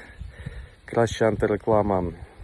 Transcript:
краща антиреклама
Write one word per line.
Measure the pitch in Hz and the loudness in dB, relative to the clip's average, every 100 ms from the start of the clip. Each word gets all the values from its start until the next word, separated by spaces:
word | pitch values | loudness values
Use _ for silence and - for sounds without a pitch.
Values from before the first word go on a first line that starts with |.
| - - - - - - - - - | -18 -16 -16 -14 -14 -14 -16 -20 -4
краща | 117 117 - 110 | 0 0 2 0
антиреклама | 104 107 104 - 107 101 95 87 87 - - | 2 0 0 2 2 4 0 0 -6 -16 -16